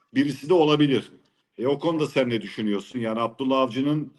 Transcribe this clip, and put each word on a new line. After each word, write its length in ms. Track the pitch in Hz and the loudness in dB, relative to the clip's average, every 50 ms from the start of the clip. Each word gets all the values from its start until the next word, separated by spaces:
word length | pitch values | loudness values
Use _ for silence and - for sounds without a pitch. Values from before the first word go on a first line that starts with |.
| _ _ - | _ _ 0
birisi 340 | 135 139 143 131 - - 156 | 0 0 0 -2 -6 -2 2
de 60 | 185 | 4
olabilir. 580 | 170 151 151 151 151 147 139 127 104 - - - - _ _ _ _ _ _ _ - | 4 4 4 4 4 4 2 2 0 -2 -4 -16 -20 _ _ _ _ _ _ _ -4
E, 80 | 113 | -2
o 120 | 135 143 139 | -2 -2 0
konuda 280 | 151 170 165 156 151 | -2 -2 0 0 -2
sen 220 | - - 139 131 120 | 0 0 0 0 0
ne 120 | 117 107 | 0 -4
düşünüyorsun? 580 | 98 98 - - 107 104 101 98 98 - - 123 | -4 -6 -8 -4 -2 -2 -2 -2 -4 -8 -8 -6
Yani 220 | 113 110 110 117 | -4 -4 -2 -2
Abdullah 400 | 117 113 117 - 135 131 131 131 | -2 -4 -4 -4 -2 0 2 2
Avcı'nın, 520 | 131 120 110 131 135 147 151 156 143 - - | 2 0 0 -2 0 0 0 -2 -4 -6 -12